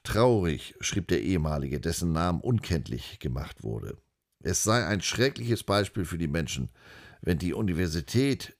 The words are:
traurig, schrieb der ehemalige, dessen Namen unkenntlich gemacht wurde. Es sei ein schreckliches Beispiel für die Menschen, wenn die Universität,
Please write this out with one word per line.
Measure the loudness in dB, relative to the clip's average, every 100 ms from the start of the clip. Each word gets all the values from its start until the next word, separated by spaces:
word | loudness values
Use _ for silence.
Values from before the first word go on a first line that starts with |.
traurig, | -2 4 6 6 4 0 -4 -8
schrieb | -4 -2 0
der | 0
ehemalige, | 2 2 2 -2 -2 -2
dessen | -2 -2 0
Namen | 2 2 0
unkenntlich | 2 0 2 -2 -2 -8 -8 -8
gemacht | -6 -4 -6 -8
wurde. | -8 -8 -8 -14 _ _ _ _
Es | -4 -2
sei | 2 2 2
ein | -2
schreckliches | -2 2 0 0 -2 -2
Beispiel | 2 2 2 -2 -4
für | -2
die | -2
Menschen, | 0 -2 -4 -6 -8 -20 -20 -20 -8
wenn | -2 0
die | 0 0
Universität, | 0 0 0 -2 0 2 2 0 -6 -8